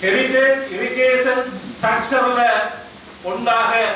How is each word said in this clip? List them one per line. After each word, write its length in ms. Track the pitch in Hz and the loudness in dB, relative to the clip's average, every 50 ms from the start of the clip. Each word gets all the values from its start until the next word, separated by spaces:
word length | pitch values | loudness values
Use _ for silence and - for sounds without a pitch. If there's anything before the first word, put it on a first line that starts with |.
| - | 2
ஹெரிட்டேஜ் 580 | 190 196 247 262 262 262 262 269 269 269 269 269 - 185 | 2 2 2 0 2 2 4 4 4 2 2 0 -6 -6
இரிகேஷன் 680 | 196 233 247 247 254 254 254 254 254 254 262 247 254 247 254 - 190 - - - | -6 -4 -4 -2 2 2 2 4 2 2 2 0 0 -2 -4 -8 -12 -12 -12 -10
ஸ்ட்ரக்சர்ல 640 | - - 220 226 233 226 - 269 254 240 247 247 240 240 - - - 214 214 - - - - - - - - - - - 180 | -4 -2 0 0 0 -2 0 0 0 2 2 2 2 2 2 2 0 -2 -4 -8 -12 -16 -18 -20 -20 -20 -20 -20 -12 -8 -8
ஒன்றாக 420 | 180 185 233 233 233 233 220 226 226 233 220 208 190 | -6 -4 -2 0 0 2 2 2 0 0 0 0 -2